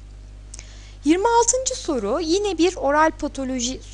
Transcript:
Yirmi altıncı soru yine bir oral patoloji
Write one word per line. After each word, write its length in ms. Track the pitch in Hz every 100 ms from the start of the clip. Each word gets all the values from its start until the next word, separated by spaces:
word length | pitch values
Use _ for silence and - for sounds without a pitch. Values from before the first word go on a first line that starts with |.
| - - - - - - - - - - 285
Yirmi 220 | 349 466
altıncı 480 | 466 466 508 523 508
soru 440 | - 262 196 269
yine 360 | 311 370 415 330
bir 180 | 349 330
oral 360 | 277 294 320
patoloji 720 | 311 294 269 262 262 240 254 -